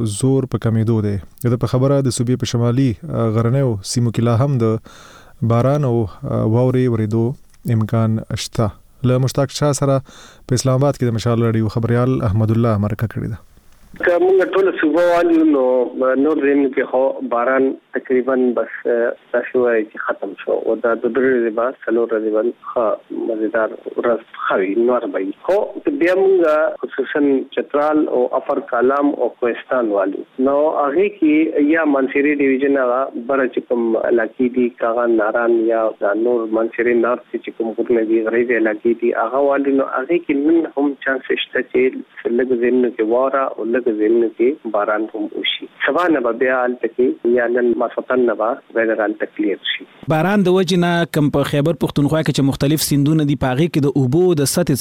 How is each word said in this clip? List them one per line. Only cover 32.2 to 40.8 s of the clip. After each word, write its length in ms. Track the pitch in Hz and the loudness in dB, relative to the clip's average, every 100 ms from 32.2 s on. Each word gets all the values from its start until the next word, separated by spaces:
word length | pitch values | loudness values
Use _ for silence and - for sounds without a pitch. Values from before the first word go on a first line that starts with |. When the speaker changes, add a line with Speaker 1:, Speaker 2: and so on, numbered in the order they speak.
| 139 147 | 0 2
Speaker 2:
ډیویژن 380 | 139 131 139 139 | 2 2 2 2
هغه 420 | 127 123 135 131 117 | 2 0 -2 -6 -4
بره 160 | 135 127 | -2 -2
چې 120 | 127 - | -2 -2
کوم 100 | 123 117 113 - | -2 0 0 2
علاقې 340 | 117 113 - 127 123 | 0 0 0 0 2
دي، 80 | 120 - | -2 0
کاغان، 340 | 120 113 120 113 | -2 0 2 2
ناران 360 | 104 117 117 117 113 | 0 0 2 2 2
یا 100 | 113 110 - | 2 0 0
دا 100 | 104 101 | -2 0
نور 240 | 117 120 113 110 | 0 0 0 -2
منصري 360 | 113 - 117 120 | -2 0 0 2
نارت 240 | 117 123 - | 2 -2 -6
چې 240 | 117 - - | -10 -8 -8
کوم 160 | 110 107 | -6 -4
غرونه 260 | 117 120 110 | 0 0 2
دي، 100 | 113 110 | 0 0
غریبې 320 | 117 120 117 | 0 0 0
علاقې 300 | 110 107 120 113 | 0 0 0 0
دي، 100 | 117 - | 0 0
هغه 200 | 113 131 143 | -2 0 0
والو، 260 | 139 139 135 | 2 0 0
نو 80 | 135 135 | 0 -4
هغې 200 | 131 175 | -2 -2
کې 100 | - 139 147 | 0 0 2
نن 260 | 165 156 | 2 0
هم 180 | - | -2